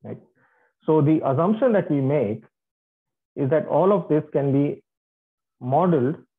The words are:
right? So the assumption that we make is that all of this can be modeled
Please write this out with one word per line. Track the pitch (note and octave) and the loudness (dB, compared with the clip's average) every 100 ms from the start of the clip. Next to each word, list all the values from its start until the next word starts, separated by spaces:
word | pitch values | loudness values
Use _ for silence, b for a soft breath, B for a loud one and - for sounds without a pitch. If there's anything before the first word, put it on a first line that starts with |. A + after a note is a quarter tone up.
right? | - - _ _ _ _ _ _ | -16 -18 _ _ _ _ _ _
So | - D#3 | 0 2
the | D3 D#3 C#3 | 4 2 0
assumption | C3 F3 A3 C4 | 0 0 2 2
that | G3+ - | 0 0
we | C#3+ | -2
make | C3 D3 G#2 A2 - _ _ _ _ _ _ _ _ | 0 0 -2 -6 -12 _ _ _ _ _ _ _ _
is | - C3+ | -6 -2
that | D#3 - | -2 0
all | C#3+ F#3 | 0 2
of | G3+ - | 0 0
this | D3+ D#3 | -2 0
can | D3+ C#3 | -2 0
be | C#3 C#3+ - _ _ _ _ _ _ _ _ | 0 0 -6 _ _ _ _ _ _ _ _
modeled | B2 C#3+ F3+ D#3 B2 E3 _ | -2 0 2 2 0 -4 _